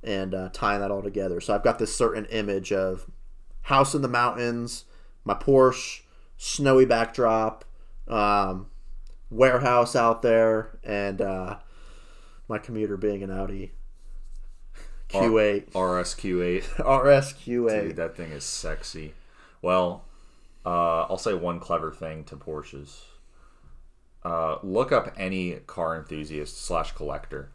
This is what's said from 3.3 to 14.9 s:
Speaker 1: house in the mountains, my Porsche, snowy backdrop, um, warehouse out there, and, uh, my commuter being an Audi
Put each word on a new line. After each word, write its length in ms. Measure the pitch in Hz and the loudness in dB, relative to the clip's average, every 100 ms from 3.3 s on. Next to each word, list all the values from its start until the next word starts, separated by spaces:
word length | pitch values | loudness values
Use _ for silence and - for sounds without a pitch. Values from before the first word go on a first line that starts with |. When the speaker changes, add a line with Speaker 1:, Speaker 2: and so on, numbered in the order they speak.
| - - - | -18 -16 -12
Speaker 1:
house 300 | - 135 135 | 2 4 4
in 80 | 151 | 2
the 60 | 135 | 0
mountains, 800 | 120 120 117 120 120 120 - - - - - - | 2 2 0 -2 -2 -6 -8 -14 -20 -20 -12 -4
my 80 | |
Porsche, 680 | 101 - 135 131 123 - - - - - - | -2 6 8 8 6 -8 -12 -16 -20 -20 -12
snowy 480 | - - 139 131 127 | -8 0 6 8 8
backdrop, 800 | 117 113 - 120 110 110 - - - - - - | 6 2 2 2 4 0 -4 -18 -18 -16 -14 -4
um, 600 | 110 104 104 98 92 95 - - - - - - | 2 4 4 2 -2 -8 -14 -12 -12 -12 -14 -10
warehouse 680 | 113 131 123 131 123 120 131 | 4 6 6 4 4 4 6
out 240 | 117 117 | 4 4
there, 580 | 120 113 113 110 107 - | 4 6 6 4 -2 -12
and, 400 | - 101 101 98 | -6 -2 -2 -2
uh, 360 | 98 95 95 104 - - - - - - - - - | -2 -2 -6 -10 -14 -18 -20 -20 -20 -20 -20 -20 -6
my 80 | 107 | -6
commuter 400 | - 110 107 101 | -6 -4 -2 0
being 260 | 104 101 | 0 -2
an 80 | 95 | -4
Audi 400 | 95 95 98 98 - - - - - - - - - - - - | -4 -4 -6 -8 -12 -14 -16 -14 -12 -10 -10 -12 -14 -16 -14 -12